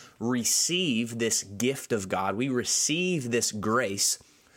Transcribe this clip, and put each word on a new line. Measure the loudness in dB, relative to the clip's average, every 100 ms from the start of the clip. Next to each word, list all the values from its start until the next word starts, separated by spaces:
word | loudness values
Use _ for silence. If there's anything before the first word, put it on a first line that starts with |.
| -18 -4
receive | 0 0 2 2 2 0 2 0 0 -2
this | 0 0
gift | -4 -2 0 0 -2
of | -2 0
God. | -2 0 0
We | 0
receive | 0 0 0 0 0 0 0 0
this | 0 0
grace | -2 0 2 0 0 0 -2 -8 -20 _